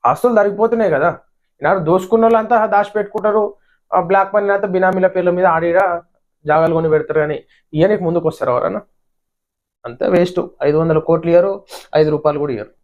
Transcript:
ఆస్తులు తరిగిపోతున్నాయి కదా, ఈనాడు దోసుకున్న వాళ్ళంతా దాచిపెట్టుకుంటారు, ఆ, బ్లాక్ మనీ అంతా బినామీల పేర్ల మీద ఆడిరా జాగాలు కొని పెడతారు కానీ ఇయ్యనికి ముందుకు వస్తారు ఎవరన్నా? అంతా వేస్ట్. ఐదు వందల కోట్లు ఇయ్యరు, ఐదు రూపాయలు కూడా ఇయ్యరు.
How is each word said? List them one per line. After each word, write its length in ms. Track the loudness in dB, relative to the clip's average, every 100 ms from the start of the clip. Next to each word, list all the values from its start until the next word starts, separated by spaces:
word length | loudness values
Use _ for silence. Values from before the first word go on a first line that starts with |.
| 0
ఆస్తులు 280 | 0 2
తరిగిపోతున్నాయి 560 | 2 0 0 -2 0 0
కదా, 280 | 0 0 -4 _ _ _ _
ఈనాడు 180 | -2 0
దోసుకున్న 440 | 2 0 2 2
వాళ్ళంతా 420 | 4 2 2 0 2
దాచిపెట్టుకుంటారు, 880 | 0 0 -4 -6 -4 -2 -2 -2 -8 _ _ _
ఆ, 60 | -2
బ్లాక్ 340 | 0 0 2
మనీ 140 | -2 0
అంతా 200 | -2 -2
బినామీల 380 | 0 0 2 0
పేర్ల 240 | 0 -2
మీద 160 | 2 2
ఆడిరా 560 | 2 0 0 0 -4 _ _ _ _ -2
జాగాలు 280 | 2 2
కొని 140 | 0 0
పెడతారు 320 | 0 0 -2
కానీ 240 | -2 -6 -12 _ _
ఇయ్యనికి 300 | 0 2 2
ముందుకు 240 | 0 -2 -2
వస్తారు 220 | -4 -2
ఎవరన్నా? 300 | -2 -2 -6 -12 _ _ _ _ _ _ _ _ _ -18
అంతా 220 | -6 0
వేస్ట్. 320 | 0 0 -2 -8 _
ఐదు 140 | -2 0
వందల 220 | 0 0
కోట్లు 320 | 0 -2 2
ఇయ్యరు, 340 | 2 2 -4 _ -20 -4 0
ఐదు 140 | 0
రూపాయలు 280 | 0 -2 -2
కూడా 140 | -4
ఇయ్యరు. 180 | -6 -10 _